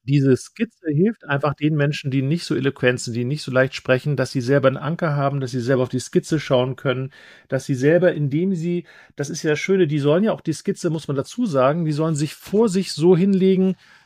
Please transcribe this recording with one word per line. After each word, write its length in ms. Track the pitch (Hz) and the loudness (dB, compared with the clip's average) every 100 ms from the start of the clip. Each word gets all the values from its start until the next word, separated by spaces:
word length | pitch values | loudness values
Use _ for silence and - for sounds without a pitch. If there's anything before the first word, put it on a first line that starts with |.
diese 320 | 113 147 135 127 | 0 2 4 2
Skizze 540 | - - 226 _ 165 | 0 -6 -6 _ -4
hilft 340 | 147 196 220 | 0 0 -2
einfach 300 | - 139 147 | -4 -2 -2
den 220 | 139 151 156 | -2 -2 0
Menschen, 340 | 143 147 143 | -2 -2 -4
die 120 | 135 | -2
nicht 220 | 135 170 | -2 -2
so 120 | - 151 | -2 -2
eloquent 440 | 135 - 127 127 | -2 0 0 0
sind, 140 | - | -4
die 100 | 113 | -6
nicht 180 | 123 151 | -4 -6
so 100 | - | -2
leicht 220 | 127 135 | 0 0
sprechen, 420 | - - 127 147 135 | -2 -2 -2 0 -2
dass 160 | 127 | -2
sie 80 | 135 | -4
selber 260 | 120 143 131 | 0 2 2
einen 100 | 135 | 0
Anker 380 | 143 170 165 | -6 -4 -2
haben, 260 | 143 139 143 | 0 -2 -2
dass 120 | 131 | -4
sie 80 | 131 | -4
selber 240 | 117 131 | 0 0
auf 40 | 127 | 0
die 120 | 127 | -4
Skizze 400 | - 185 - 160 | 0 -2 0 -4
schauen 340 | - 127 127 | 0 0 0
können, 380 | 131 143 127 135 - - - - | -2 -4 -4 -6 -10 -20 -20 -6
dass 180 | 131 - | -6 -2
sie 100 | 131 | 0
selber, 360 | 139 170 175 | 4 4 4
indem 420 | 165 147 143 185 | 0 -2 0 0
sie, 300 | 185 170 175 - - - | -2 -2 -4 -6 -18 -20
das 160 | - 143 | -10 -8
ist 140 | 170 | -4
ja 60 | 160 | -2
das 100 | 151 | -2
Schöne, 260 | - 190 165 | 0 2 2
die 140 | 151 | 2
sollen 240 | 143 160 | 2 2
ja 80 | 214 | 2
auch 80 | 160 | -2
die 120 | - | -4
Skizze, 380 | 156 - 190 175 | -6 -4 -4 -2
muss 160 | 160 - | -4 -4
man 100 | 139 | -4
dazu 300 | 131 - 247 | -4 -4 -2
sagen, 380 | 139 127 160 | 4 2 2
die 80 | 156 | -2
sollen 240 | 147 160 151 | 0 0 -2
sich 180 | 147 | -4
vor 340 | - - 202 226 | -6 -4 2 2
sich 240 | 185 180 | 2 -2
so 240 | - 170 175 | 0 2 4
hinlegen, 600 | 196 190 190 190 185 180 _ - | 2 2 2 4 2 -2 _ -20